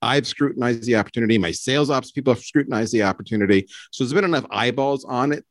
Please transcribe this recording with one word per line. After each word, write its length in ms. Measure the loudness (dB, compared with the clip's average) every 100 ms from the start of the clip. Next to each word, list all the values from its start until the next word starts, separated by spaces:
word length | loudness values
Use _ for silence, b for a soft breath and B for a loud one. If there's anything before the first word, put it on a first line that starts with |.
I've 260 | 0 0 -2
scrutinized 560 | -2 -2 -2 -2 -2
the 140 | 0 0
opportunity. 400 | 0 -2 2 2
My 140 | 2
sales 380 | -4 -2 0 2
ops 220 | -2 -4
people 220 | -4 0
have 100 | 0
scrutinized 480 | 2 0 0 -2 0
the 120 | 2
opportunity. 600 | 2 0 -4 0 4 4 2 B B
So 120 | -4
there's 100 | -2
been 120 | 0 0
enough 200 | 0 -2
eyeballs 540 | -2 -2 0 -2 -2 -4
on 260 | -2 0
it 140 | -2 -2